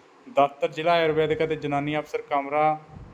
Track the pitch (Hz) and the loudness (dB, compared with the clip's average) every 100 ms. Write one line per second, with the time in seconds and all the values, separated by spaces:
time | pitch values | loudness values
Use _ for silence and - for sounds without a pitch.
0 | - _ - 120 139 - 165 156 160 170 | -20 _ -4 2 2 2 -6 -2 2 2
1 | 160 156 156 156 160 147 143 143 147 151 | 2 2 0 0 -2 -2 -2 -2 -2 -4
2 | 147 151 - 143 139 147 156 156 - - | -4 -8 -4 -4 -2 0 0 0 -6 -20
3 | - | -20